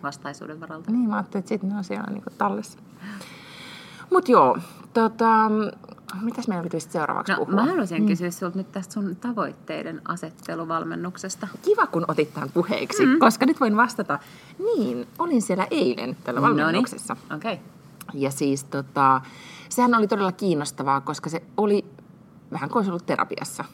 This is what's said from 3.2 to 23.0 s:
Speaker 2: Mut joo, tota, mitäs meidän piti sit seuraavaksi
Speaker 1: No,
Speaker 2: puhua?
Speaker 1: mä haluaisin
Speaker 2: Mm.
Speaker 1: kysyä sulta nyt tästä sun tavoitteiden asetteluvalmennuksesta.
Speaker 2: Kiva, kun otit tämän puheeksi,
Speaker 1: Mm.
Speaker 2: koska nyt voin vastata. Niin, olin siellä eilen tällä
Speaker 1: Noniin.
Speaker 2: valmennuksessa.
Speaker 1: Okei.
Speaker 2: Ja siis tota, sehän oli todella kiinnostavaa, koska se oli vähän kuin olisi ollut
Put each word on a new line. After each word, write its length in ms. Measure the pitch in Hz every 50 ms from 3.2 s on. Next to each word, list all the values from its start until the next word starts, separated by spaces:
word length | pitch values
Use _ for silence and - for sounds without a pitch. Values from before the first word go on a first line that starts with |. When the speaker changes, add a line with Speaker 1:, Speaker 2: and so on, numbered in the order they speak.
| 185 - - - - - - - - - - - - - - - - -
Speaker 2:
Mut 180 | 359 370 359 -
joo, 280 | 254 196 147 127 120 - 170 - - - - - -
tota, 580 | 233 226 220 220 220 233 226 226 220 220 220 214 214 214 202 - - - - - - - - - 185
mitäs 260 | 208 226 226 - 240 -
meidän 160 | 196 180 170
piti 160 | 175 170 165
sit 120 | 156 -
seuraavaksi 400 | - 175 151 - - - - -
Speaker 1:
No, 60 | 196 -
Speaker 2:
puhua? 160 | - - 190
Speaker 1:
mä 120 | 202 226
haluaisin 360 | 285 381 359 233 185 - -
Speaker 2:
Mm. 60 | 214 208
Speaker 1:
kysyä 240 | 196 165 175 175
sulta 260 | 175 - - 175 175 190
nyt 140 | 190 -
tästä 220 | - 196 190 - -
sun 220 | 214 202 190 170
tavoitteiden 840 | 180 - 240 247 214 175 139 147 - - - 160 151 151 165 165 156 - -
asetteluvalmennuksesta. 1400 | 170 175 - 160 165 - - - 170 160 165 165 165 165 170 165 165 170 170 175 180 - - 190 185 - - 190 - -
Speaker 2:
Kiva, 260 | - 349 427 440 381 -
kun 180 | - 170 165 -
otit 260 | 156 151 151 143 -
tämän 160 | 156 147 135 -
puheeksi, 520 | 170 175 - 208 - - - - - 381
Speaker 1:
Mm. 140 | 269 262 330
Speaker 2:
koska 260 | 320 226 220 - 269
nyt 140 | 262 320 -
voin 180 | 269 226 208 214
vastata. 420 | 233 233 - - 202 - 143 147 - - - - - - - -
Niin, 480 | 359 427 480 370 220 127 120 123 120 - - -
olin 220 | 339 349 320 240
siellä 260 | 196 - 190 185 190 -
eilen 460 | - 320 180 135 120 - - 123 143 - -
tällä 160 | - 123 123
Speaker 1:
Noniin. 180 | 139 - 151 147
Speaker 2:
valmennuksessa. 580 | 147 160 170 190 254 - - - - - - - - - -
Speaker 1:
Okei. 240 | 151 - 220 202 151 - - - - - - - - - - -
Speaker 2:
Ja 180 | 143 139 135
siis 320 | 139 - 151 139 139 135 139
tota, 580 | - - 139 135 135 - 143 139 135 131 127 131 - - - - - - - - -
sehän 260 | - - 247 247 240
oli 120 | 233 214 196
todella 240 | 226 208 196 190
kiinnostavaa, 680 | 185 - 208 196 175 147 147 143 - - 135 139 139 139
koska 280 | 135 143 151 - - 160
se 140 | 156 165 - - - -
oli 280 | 208 208 208 202 - - - - - - - - - - - - - -
vähän 180 | - 170 - 143
kuin 80 | - 247
olisi 120 | 208 196
ollut 140 | 175 170